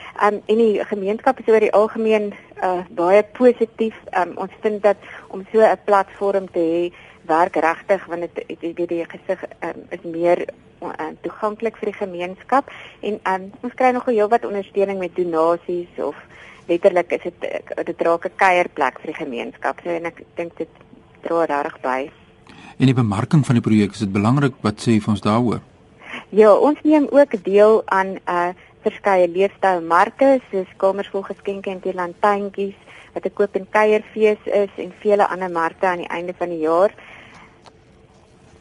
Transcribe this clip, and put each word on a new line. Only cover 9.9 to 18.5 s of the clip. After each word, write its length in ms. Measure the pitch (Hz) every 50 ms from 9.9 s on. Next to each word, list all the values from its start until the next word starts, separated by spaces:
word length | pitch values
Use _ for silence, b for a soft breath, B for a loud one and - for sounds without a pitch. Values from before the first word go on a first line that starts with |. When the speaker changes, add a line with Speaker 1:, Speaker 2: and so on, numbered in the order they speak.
| 180 170 -
Speaker 1:
meer, 420 | 170 165 165 170 175 175 175 - - - _ _ _ _ -
ehm, 340 | - 175 - - 160 156 165 -
toeganklik 560 | - 170 - - - 208 214 214 226 220 214 -
vir 140 | - 208
die 80 | 196 -
gemeenskap. 720 | 208 190 175 170 175 180 185 - - - 262 277 269 B B B B B B B
En, 200 | B 208 208 - -
ehm, 180 | 185 190 190 190 196 - -
ons 120 | - 240 -
kry 180 | - 254 254
nog 140 | 247 247 240
heelwat 400 | 262 240 208 208 208 233 226 -
ondersteuning 540 | 220 202 202 196 - - 202 190 196 196 190
met 160 | 185 170 -
donasies 720 | - 180 175 165 160 160 170 170 170 - - 180 175 175 175 - -
of 180 | - 135 151 - - - B B B B B B B -
letterlik 440 | 170 175 - 196 180 180 170 -
is 120 | 131 - -
dit, 200 | 175 - - -
eh, 400 | - - - - - - - 156
dit 180 | 170 165 -
raak 240 | 165 165 170 170 -
'n 100 | 185 -
kuierplek 640 | - 202 190